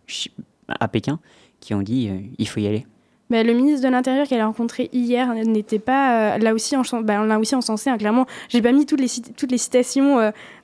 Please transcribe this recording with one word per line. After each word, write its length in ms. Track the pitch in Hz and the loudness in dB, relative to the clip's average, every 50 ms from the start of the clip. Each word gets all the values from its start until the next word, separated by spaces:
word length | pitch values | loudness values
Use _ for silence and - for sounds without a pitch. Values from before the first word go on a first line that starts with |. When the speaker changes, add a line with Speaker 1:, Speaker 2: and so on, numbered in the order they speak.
| _ | _
Speaker 1:
chi-, 260 | - - - - - - - - - _ _ _ - | -14 -12 -10 -10 -12 -12 -16 -20 -20 _ _ _ -12
à 180 | - - - | -6 -4 -4
Pékin 320 | 107 - 117 - 135 147 170 - _ _ _ - _ _ _ | -2 -2 -2 -2 -2 -6 -6 -8 _ _ _ -20 _ _ _
qui 140 | - - 110 | -10 -6 -4
ont 80 | 101 98 | -4 -2
dit, 260 | 101 120 131 120 101 | -2 -2 -2 -2 -2
euh, « 80 | 95 95 101 110 127 - | -4 -6 -8 -12 -8 -6
Il 100 | 110 104 | -6 -6
faut 120 | - 110 | -4 -2
y 80 | 104 101 | -2 -2
aller » ? 180 | 107 110 131 - _ _ _ _ _ _ _ _ | -2 -2 -4 -8 _ _ _ _ _ _ _ _
Speaker 2:
Bah, 140 | 240 226 220 | 0 0 2
le 80 | 233 233 | 2 2
ministre 340 | 240 262 294 302 269 247 | 2 2 2 2 2 0
de 60 | 262 254 | 0 0
l'Intérieur 340 | 247 254 262 254 277 294 | 0 0 0 0 0 0
qu'elle 140 | 269 254 233 | 0 0 0
a 60 | 214 | 0
rencontré 440 | 220 214 - 233 233 - - 247 - - | -2 -2 -4 -4 -6 -4 -6 -6 -4 -2
hier 400 | 254 240 233 247 240 262 247 233 220 220 | -2 0 0 0 0 0 -2 -2 -2 0
n'était 320 | 226 220 208 208 - 220 208 | 0 0 0 0 -2 -4 -2
pas, 560 | 214 - 262 277 277 262 240 226 214 208 - | 0 0 2 2 2 2 2 2 2 2 2
euh, 40 | - | 2
là 140 | 220 220 220 | 2 2 2
aussi 240 | 220 - - 285 | 0 0 -2 0
en 60 | 269 247 | 0 0
chan-, 200 | - 247 233 220 | 0 -2 -2 0
bah, 180 | 214 208 202 | 0 0 0
on 60 | 214 | 2
l'a 120 | 214 220 214 | 2 2 0
aussi 160 | 220 - 277 | 0 0 0
encensé, 340 | 254 - - 220 208 - 277 | 0 0 -2 -4 -2 0 -2
hein, 80 | 254 | -2
clairement. 300 | 208 208 208 226 254 254 - - - - - | 0 0 2 2 2 2 0 -4 -10 -10 -2
J'ai 120 | - 240 | 0 2
pas 120 | 214 240 254 | 4 4 4
mis 140 | 285 294 | 4 4
toutes 120 | - 302 277 | 4 2 0
les 80 | 262 | 0
cit-, 160 | 233 - 240 226 - 247 | -2 -2 -6 -10 -12 -8
toutes 160 | - 294 254 254 | -6 -4 -2 -2
les 40 | |
citations, 600 | 233 - - - 247 247 - - 269 269 285 285 240 | -2 -2 2 2 2 2 2 2 2 4 4 4 4
euh, 140 | 220 214 214 - - - - - | 4 2 0 -4 -12 -20 -20 -14